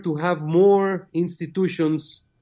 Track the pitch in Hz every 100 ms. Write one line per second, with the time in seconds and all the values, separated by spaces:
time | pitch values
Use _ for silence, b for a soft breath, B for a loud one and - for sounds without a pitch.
0 | 180 147 175 160 151 165 202 196 196 185
1 | - 165 175 - - 190 185 - 156 156
2 | - - _ _